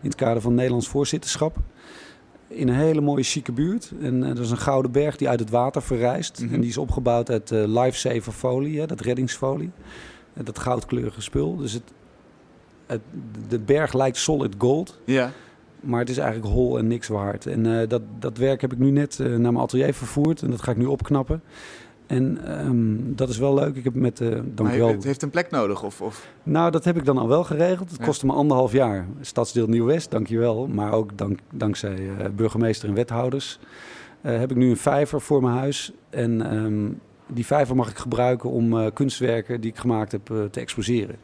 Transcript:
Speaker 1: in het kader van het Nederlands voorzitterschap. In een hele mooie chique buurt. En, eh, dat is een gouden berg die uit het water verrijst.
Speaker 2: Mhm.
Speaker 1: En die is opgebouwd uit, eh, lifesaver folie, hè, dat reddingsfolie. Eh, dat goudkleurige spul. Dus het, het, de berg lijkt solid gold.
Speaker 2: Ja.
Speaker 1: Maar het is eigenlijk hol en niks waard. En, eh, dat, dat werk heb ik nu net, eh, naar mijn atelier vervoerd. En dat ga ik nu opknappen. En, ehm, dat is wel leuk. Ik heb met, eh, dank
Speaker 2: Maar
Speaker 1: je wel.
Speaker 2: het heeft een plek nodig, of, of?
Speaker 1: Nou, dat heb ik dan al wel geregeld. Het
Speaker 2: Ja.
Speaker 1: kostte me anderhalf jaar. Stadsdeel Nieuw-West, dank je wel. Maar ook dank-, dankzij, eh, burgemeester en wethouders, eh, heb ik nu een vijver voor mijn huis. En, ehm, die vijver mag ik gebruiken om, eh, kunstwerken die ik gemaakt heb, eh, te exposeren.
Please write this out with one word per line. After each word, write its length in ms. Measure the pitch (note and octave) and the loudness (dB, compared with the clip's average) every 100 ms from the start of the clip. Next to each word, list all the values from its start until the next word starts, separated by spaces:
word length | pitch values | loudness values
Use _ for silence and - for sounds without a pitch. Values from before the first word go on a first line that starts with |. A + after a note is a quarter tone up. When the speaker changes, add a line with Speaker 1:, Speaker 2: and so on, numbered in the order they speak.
Speaker 1:
in 80 | D3+ | -6
het 60 | - | 0
kader 260 | B2 A#2 | 0 2
van 80 | A#2 | 2
het 60 | A#2+ | 2
Nederlands 300 | B2+ B2 A2 | 2 0 0
voorzitterschap. 680 | C#3 C#3 D#3 - - D#3 - - - - - - - - - - | -2 -2 -2 -4 -2 -2 -2 -6 -8 -20 -20 -20 -20 -20 -20 -16
In 200 | - C3 | -2 0
een 80 | B2 | 4
hele 260 | D#3+ D#3 | 4 2
mooie 220 | C#3+ C#3+ | 2 2
chique 280 | B2+ D3+ - | 0 -2 -4
buurt. 400 | A#2+ D#3+ A3+ - - | -2 0 -2 -6 -8
En, 220 | C#3+ B2+ | -2 0
eh, 60 | C3+ | 0
dat 100 | B2 A#2 | -2 -2
is 60 | |
een 60 | A#2+ | -2
gouden 340 | D3 C3+ C3 | 2 2 2
berg 240 | B2+ D3 C#3+ | 2 0 0
die 120 | C3+ | 0
uit 100 | A#2+ | 0
het 100 | G#2+ | 2
water 320 | A#2+ B2+ - | 2 2 -2
verrijst. 600 | - B2 A#2+ - E3 - | -4 0 0 0 -6 -8
Speaker 2:
Mhm. 100 | A#2+ | -4
Speaker 1:
En 60 | B2 | 0
die 80 | A#2+ | -2
is 80 | A#2+ | -2
opgebouwd 520 | C#3 - B2 A#2+ A#2 | -4 0 2 2 2
uit, 220 | A2+ - | -2 0
eh, 120 | A2+ G#2+ | 0 2
lifesaver 640 | A2+ B2+ B2 B2+ A#2+ G#2+ | 2 2 0 -2 -2 -6
folie, 480 | G#2+ B2+ B2+ C#3+ D3+ | -4 -2 0 -2 -4
hè, 60 | D#3 | -4
dat 140 | C#3 | -4
reddingsfolie. 720 | A#2+ B2 B2+ - C3 C#3 E3 - - - - - - | -2 0 -2 -2 -2 -2 -6 -12 -20 -18 -20 -20 -20
Eh, 120 | - A2 | -12 -10
dat 140 | - | -6
goudkleurige 640 | - B2 - B2 A#2+ - | -2 -2 -2 -4 -4 -8
spul. 340 | G#2+ C#3 D3+ F3 | -4 -2 -2 -4
Dus 180 | C3+ | -6
het, 200 | A2+ - - - - - - - - _ - - | -8 -10 -20 -20 -20 -20 -20 -20 -20 _ -20 -8
het, 160 | A#2 - D#3+ A#2+ A2 G#2+ | -8 -8 -14 -14 -14 -6
de 100 | A#2 | -4
berg 340 | G#2 C#3+ D3+ | 2 2 4
lijkt 240 | B2+ C3 A#2+ | 2 0 0
solid 380 | - D3+ A#2+ G2 | 0 0 0 2
gold. 420 | B2 D3 F#3 - - | 2 2 0 -10 0
Speaker 2:
Ja. 260 | B2+ B2 C#3 - - - - | 2 2 -4 -20 -20 -20 -12
Speaker 1:
Maar 200 | - A#2+ | -2 -2
het 100 | B2 | 0
is 80 | B2+ | 0
eigenlijk 360 | C3+ A2+ G#2+ | -2 -2 0
hol 240 | A2+ B2 B2 | 2 4 2
en 100 | A2+ | 0
niks 200 | A#2 - | 0 -2
waard. 380 | G#2 G2+ G#2 - | -2 -2 -4 -4
En, 340 | A#2 A2+ A2+ | 0 2 2
eh, 60 | A2+ | 2
dat, 140 | A#2+ G#2+ A2+ | 0 -2 -8
dat 180 | - A2+ | -8 0
werk 240 | C3 C3+ | 0 2
heb 100 | C3 | -2
ik 80 | B2 | 2
nu 100 | C3+ | 4
net, 280 | C#3 D3 - | 4 2 -2
eh, 80 | B2+ | 0
naar 120 | A#2 | 2
mijn 180 | A#2+ A#2+ | 2 2
atelier 360 | B2 B2+ C#3+ | 2 2 2
vervoerd. 480 | C3+ B2 D3 D3 E3 | 0 -4 0 2 2
En 80 | B2 | -2
dat 120 | A#2+ | -2
ga 100 | - | -2
ik 60 | A2+ | 0
nu 80 | B2 | 0
opknappen. 560 | C#3 - C#3+ B2+ D#3+ - - - - - - - | 0 0 0 2 -2 -4 -20 -20 -20 -20 -20 -2
En, 300 | B2+ C3 - - | 0 2 0 -6
ehm, 500 | D3+ D3 A#2+ A2+ G#2+ B2+ A2+ | -4 0 2 2 0 -4 -2
dat 140 | B2+ | -2
is 80 | A2 | 2
wel 160 | C#3 | 2
leuk. 220 | C#3 D3 C3 | 4 2 0
Ik 80 | |
heb 100 | B2+ | -2
met, 280 | A#2 B2 - | 2 0 0
eh, 80 | A#2 | -2
dank 320 | A2+ A#2 G#2+ | -2 -4 0
Speaker 2:
Maar 120 | G#2+ | 2
Speaker 1:
je 40 | A#2 | 4
wel. 80 | A#2 | 4
Speaker 2:
het 160 | G#2 | 4
heeft 180 | C3 C#3 | 0 -2
een 80 | D3 | -2
plek 200 | C3+ - | -2 0
nodig, 320 | C#3+ G#2 G2 | 0 0 0
of, 180 | G2+ - | -6 -6
of? 260 | F#2 - - - | -8 -8 -20 -12
Speaker 1:
Nou, 280 | - D3+ E3+ | -2 2 2
dat 140 | D#3+ F3 | 2 2
heb 120 | E3+ | 2
ik 80 | C#3 | 4
dan 120 | C3 | 2
al 100 | A2+ | 4
wel 160 | D3 | 2
geregeld. 460 | F3 D3+ E3+ F#3 F#3 | 2 2 2 2 -4
Het 100 | E3+ | -4
Speaker 2:
Ja. 60 | A#2 | -2
Speaker 1:
kostte 200 | C#3+ C3+ | 0 2
me 80 | |
anderhalf 380 | C#3 D3 B2+ B2+ | 4 4 4 4
jaar. 340 | A#2+ B2 G2 F2+ C#3 | 4 4 0 -4 -10
Stadsdeel 460 | C#3 - A#2 A#2+ A2 | -6 -2 0 2 4
Nieuw-West, 440 | A#2 A#2 D#3+ D#3+ | 4 4 2 0
dank 160 | A2+ G#2+ | -4 0
je 100 | A2+ | 2
wel. 300 | A#2+ A2 C3 | 2 0 -2
Maar 240 | G#2 G#2 | -2 0
ook 240 | A2 G#2 G2+ | 0 0 -4
dank-, 220 | G2+ G2+ - | -4 -4 -6
dankzij, 440 | C#3 G#2+ F#2+ G#2 F#2 F#2+ G2 | -4 -2 -2 -6 -6 -8 -6
eh, 60 | G2 G2+ | -6 0
burgemeester 540 | A2 A2 A2+ G#2+ G#2 | 0 2 0 0 -2
en 60 | G2+ | 0
wethouders, 640 | A#2+ A#2 B2+ C3+ - - - - - - - - | 0 0 -2 -2 -6 -14 -18 -20 -20 -20 -20 -10
eh, 160 | C#3+ A#2 | -4 -2
heb 120 | C3 | 0
ik 60 | B2+ | 4
nu 120 | B2+ | 4
een 80 | A#2 | 4
vijver 440 | - C#3 D3 D3 | 2 2 2 -2
voor 200 | - C#3+ | 2 2
mijn 140 | B2+ B2 | 4 0
huis. 340 | C#3 C#3+ - - _ | -2 -4 -8 -14 _
En, 420 | - A#2 A2+ G#2+ | -2 0 0 0
ehm, 380 | G#2+ A2 G#2 G#2 - - _ - | -2 0 -2 -2 -6 -14 _ -8
die 180 | A#2+ A2+ | -6 0
vijver 300 | D3 C3 B2+ | 2 2 2
mag 140 | A2+ | 0
ik 80 | G#2 | -4
gebruiken 520 | A#2+ A#2 B2 B2 B2 | -4 0 2 2 -2
om, 280 | B2+ A#2 A2+ | 0 2 2
eh, 60 | A2 | 0
kunstwerken 680 | - C#3 - B2 A#2 G#2 A#2+ | 0 -2 0 -2 -2 -2 -6
die 100 | A2+ | -6
ik 60 | - | -4
gemaakt 340 | B2 A2 G#2+ | -2 0 -2
heb, 200 | G#2 - | -6 -6
eh, 60 | A2 G#2 | -4 -4
te 80 | - | -6
exposeren. 560 | - - G2 A#2+ G2 - | -8 -6 0 0 -2 -10